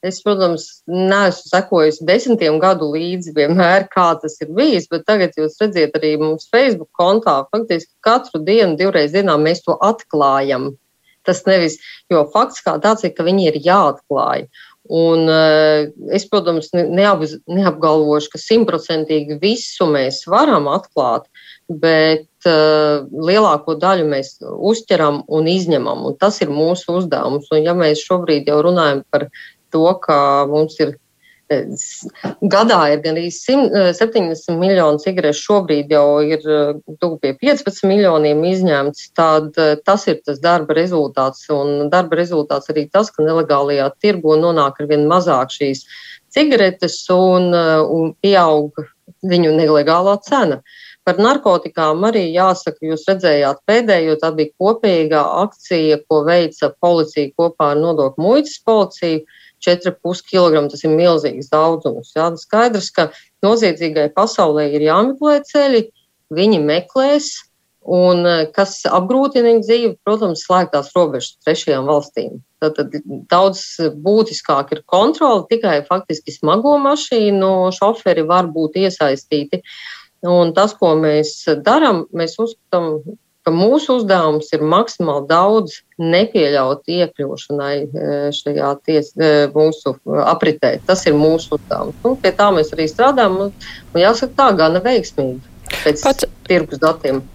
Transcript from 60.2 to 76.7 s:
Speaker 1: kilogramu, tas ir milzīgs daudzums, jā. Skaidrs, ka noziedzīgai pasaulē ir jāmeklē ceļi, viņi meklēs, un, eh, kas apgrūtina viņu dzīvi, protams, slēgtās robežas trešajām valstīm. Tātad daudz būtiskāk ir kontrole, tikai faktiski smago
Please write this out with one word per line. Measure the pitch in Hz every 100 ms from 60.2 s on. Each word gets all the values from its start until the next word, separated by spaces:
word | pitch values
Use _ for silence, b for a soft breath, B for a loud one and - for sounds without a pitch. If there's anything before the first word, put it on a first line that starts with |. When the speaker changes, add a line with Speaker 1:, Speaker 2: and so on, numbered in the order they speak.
Speaker 1:
kilogramu, | - 185 175 156 143
tas | 143
ir | 160
milzīgs | 156 175 165 143 120 147
daudzums, | 156 160 160 151 117 -
jā. | 151 165 170
Skaidrs, | - 214 240 214 -
ka | - 160 B B _
noziedzīgai | 196 226 214 151 165 151 147
pasaulē | 165 220 - 175 151 147
ir | 147
jāmeklē | 151 165 240 269 302 294 285
ceļi, | 294 277 247 226 _ _ _ _
viņi | 156 202 196
meklēs, | 147 160 180 262 269 294 294 - - _ _ _ -
un, | 180 180 180 175
eh, | 170 156
kas | - 196 -
apgrūtina | - 180 185 254 277 269 233
viņu | 233
dzīvi, | 208 233 233 180
protams, | - 214 208 156
slēgtās | - 180 165 143 139
robežas | - 165 131 - _
trešajām | - 156 - 135 135
valstīm. | 151 143 - - 127 _ _
Tātad | 156 151 139 151 - 139 -
daudz | 175 196 190 - - 165 147
būtiskāk | 165 214 220 - - 143 139 156
ir | -
kontrole, | 180 226 330 302 220 180
tikai | 226 226 147 143
faktiski | 185 - 156 - -
smago | 156 190 254